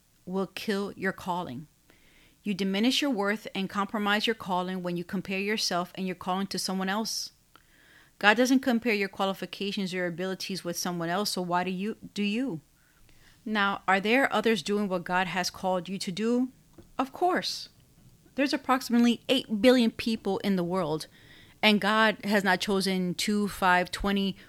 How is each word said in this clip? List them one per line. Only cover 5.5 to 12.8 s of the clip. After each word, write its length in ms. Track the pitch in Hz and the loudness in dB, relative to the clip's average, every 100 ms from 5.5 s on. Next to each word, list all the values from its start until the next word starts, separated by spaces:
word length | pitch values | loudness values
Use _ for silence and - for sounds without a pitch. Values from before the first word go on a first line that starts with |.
| 214 - 180 180 - | -2 -2 -2 -4 -6
and 100 | 190 | -6
your 100 | 180 | -4
calling 320 | - 185 196 | -4 -2 -2
to 120 | 180 | -4
someone 280 | - 190 190 | -4 -2 -2
else. 440 | 202 220 - - - _ - _ _ _ - _ - | -2 -4 -6 -8 -14 _ -20 _ _ _ -20 _ 2
God 200 | 202 214 | 6 6
doesn't 220 | 254 262 | 6 4
compare 340 | 269 233 240 | 4 0 2
your 160 | 208 196 | 0 -2
qualifications 840 | - 196 190 185 - 202 202 190 | -2 -2 -2 -8 -6 -6 -4 -4
or 40 | 185 | -2
your 100 | 180 | -4
abilities 560 | 165 185 185 - 185 | -4 -6 -6 -8 -8
with 140 | 175 170 | -6 -6
someone 320 | 185 175 165 | -4 -4 -2
else, 220 | 180 208 | -2 -2
so 100 | - | -4
why 240 | 180 175 180 | -2 -2 -2
do 60 | |
you, 260 | 185 202 - - | -4 -6 -8 -10
do 100 | - | -4
you? 380 | 208 214 269 160 - _ | -2 -2 -2 -6 -10 _